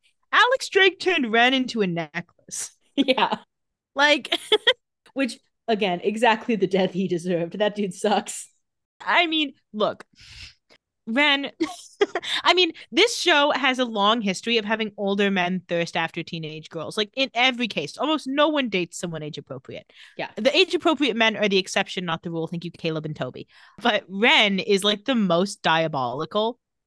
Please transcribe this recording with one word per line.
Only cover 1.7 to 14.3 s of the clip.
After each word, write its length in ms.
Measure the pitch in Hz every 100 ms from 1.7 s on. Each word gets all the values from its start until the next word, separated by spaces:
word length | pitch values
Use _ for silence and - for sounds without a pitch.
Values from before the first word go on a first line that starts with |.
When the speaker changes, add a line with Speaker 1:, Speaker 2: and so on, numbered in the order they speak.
| 233
Speaker 1:
a 60 | 196
necklace. 840 | 170 156 170 - _ - - - - _ -
Speaker 2:
Yeah. 400 | 269 254 190 220 - _ _ _ _
Speaker 1:
Like 420 | - 294 294 - 311 - 427 -
<laughs> 400 | 508 _ _ _
Speaker 2:
Which, 240 | - 269 - _ _ -
again, 320 | 220 202 175
exactly 540 | 196 214 233 220 - 220
the 100 | 185
death 280 | 185 185
he 120 | 180 190
deserved. 540 | 175 175 170 170 190
That 160 | 208 208
dude 180 | 202
sucks. 540 | - 208 202 214 - - _ _ _ _ _
Speaker 1:
I 280 | - 233 349
mean, 240 | 311 294 - _
look, 320 | 214 190 - - _ - - - - _ _ _ _ -
Ren, 440 | 226 294 277 277 - 320 - - -
<laughs> 480 | 415 339 - -
I 100 | 285
mean, 180 | 349 359 - -
this 260 | 247 453 -
show 340 | 349 302 294
has 280 | 262 262 254
a 60 |
long 360 | 254 220 202 240
history 380 | 202